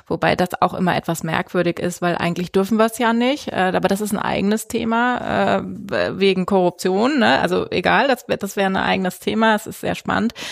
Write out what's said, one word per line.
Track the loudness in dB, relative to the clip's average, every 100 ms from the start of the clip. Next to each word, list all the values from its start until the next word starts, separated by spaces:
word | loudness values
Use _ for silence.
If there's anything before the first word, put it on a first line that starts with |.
| -6
wobei | 0 0 2
das | 0 0
auch | -2
immer | 0 0 0
etwas | -2 -4
merkwürdig | -2 -2 0 0 0 -2
ist, | -4 -2
weil | -2 0
eigentlich | -2 -4 -2
dürfen | 0 2 2
wir | 2
es | 2
ja | 0
nicht, | 2 0 -2 -4
äh, | -2 0 2
aber | 0
das | 0
ist | 0
ein | -2
eigenes | -2 0 0 0 -2
Thema, | -4 -2 0 0 -2 -2 0 0 0
äh, | -4 -10 -6 -2 -2 2
wegen | 2 2 2
Korruption, | 4 2 0 0 2 2 2
ne? | 4 4
Also | 2 0 0
egal, | 0 2 4 2
das | 0 -2
wär, | -4
das | -4 -2
wäre | 0
ein | 0
eigenes | 0 0 -2 -4
Thema, | -4 2 2
es | 2 -2
ist | -6
sehr | -4
spannend, | -4 -2 0 0 -4 -10